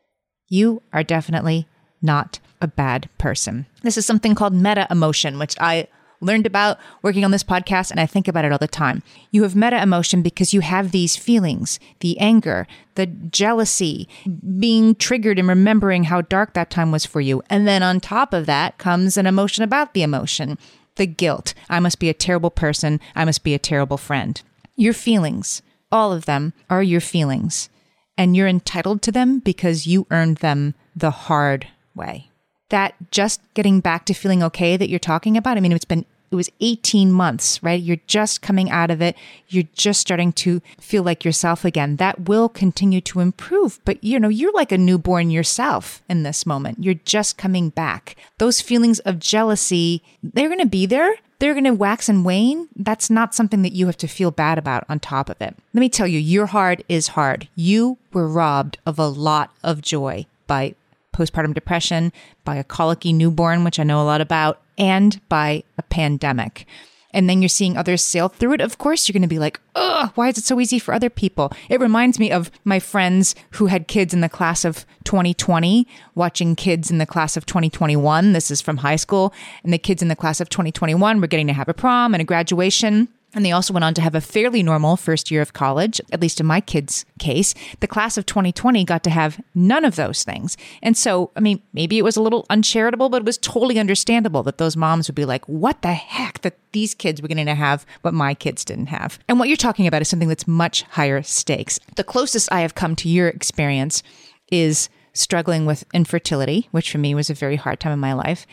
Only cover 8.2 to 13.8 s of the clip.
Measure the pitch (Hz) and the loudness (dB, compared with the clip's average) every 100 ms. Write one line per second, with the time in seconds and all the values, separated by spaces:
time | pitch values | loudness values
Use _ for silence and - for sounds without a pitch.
8.2 | 185 165 151 143 151 - 143 - - - | 0 0 0 0 -2 -2 -2 -4 -10 -20
9.2 | - 208 208 190 233 240 190 175 170 180 | 0 2 4 4 2 2 2 2 2 0
10.2 | 170 - 185 202 156 185 190 185 170 - | 0 0 0 0 0 -2 0 0 0 -2
11.2 | - 233 175 - - - - - 175 - | 2 2 2 -2 -6 -8 -12 -6 -4 0
12.2 | 208 226 165 92 - - _ - 185 165 | 4 4 2 -4 -6 -14 _ -4 -4 -6
13.2 | 165 - 208 233 220 - | -6 -2 0 2 0 0